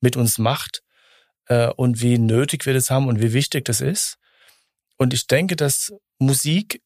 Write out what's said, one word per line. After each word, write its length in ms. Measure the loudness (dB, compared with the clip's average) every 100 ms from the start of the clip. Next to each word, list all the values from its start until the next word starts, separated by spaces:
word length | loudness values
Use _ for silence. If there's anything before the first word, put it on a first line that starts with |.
mit 160 | 0 2
uns 220 | 0 0
macht, 440 | 0 -2 -6 -12 _ _ _ _ _ _ -2
äh, 200 | 0 0
und 320 | 0 0 0
wie 180 | 2 4
nötig 460 | 4 2 0 -2 -2
wir 80 |
das 160 | 0 2
haben 180 | 0 0
und 120 | 0
wie 120 | 0
wichtig 300 | 0 -2 -4 -4
das 140 | -2
ist. 340 | -2 -2 -6 -8 _ _ _ _ _ _ _ -4
Und 160 | -2
ich 140 | -2 0
denke, 300 | 0 0 -2
dass 360 | -2 -2 -6 -12 _ -2
Musik 640 | 0 2 0 -2 -2 -10